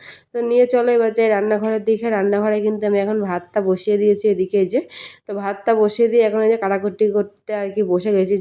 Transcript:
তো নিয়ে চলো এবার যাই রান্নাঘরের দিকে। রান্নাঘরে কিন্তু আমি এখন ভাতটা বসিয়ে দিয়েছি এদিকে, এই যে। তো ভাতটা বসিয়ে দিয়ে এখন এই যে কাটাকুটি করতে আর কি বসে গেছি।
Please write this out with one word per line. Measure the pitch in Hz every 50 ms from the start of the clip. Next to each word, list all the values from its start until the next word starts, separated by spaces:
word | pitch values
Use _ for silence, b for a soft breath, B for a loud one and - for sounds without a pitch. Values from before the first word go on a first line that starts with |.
| B B B B B B
তো | - 240
নিয়ে | 233 233 240 247 247
চলো | 247 247 240 240 247
এবার | 240 233 226 220 220
যাই | 233 226 220
রান্নাঘরের | 214 196 208 214 214 208 214 220 220 214 202
দিকে। | 220 220 208 233 233
রান্নাঘরে | 220 196 196 202 202 202 208 214 214 214
কিন্তু | 208 214 214 202 214
আমি | 208 202 202
এখন | 196 208 214 214
ভাতটা | 202 190 175 175 - - - 208
বসিয়ে | 196 185 185 185 - 214 208
দিয়েছি | 202 208 208 202 202 -
এদিকে, | 214 196 175 190 185 -
এই | 196 185
যে। | 180 202 277 359 - B B B B B B
তো | B - 196
ভাতটা | 202 202 196 202 202 - 233 226
বসিয়ে | 220 214 208 208 - 233
দিয়ে | 220 226 240 220
এখন | 208 208 220 220
এই | 214
যে | 226
কাটাকুটি | 226 208 190 196 190 196 208 196 - 214 208
করতে | 196 208 202 202 - _ _ - 214
আর | 208 202 196
কি | 196 214 208
বসে | 180 180 180 180 214
গেছি। | 208 190 190 185 202 190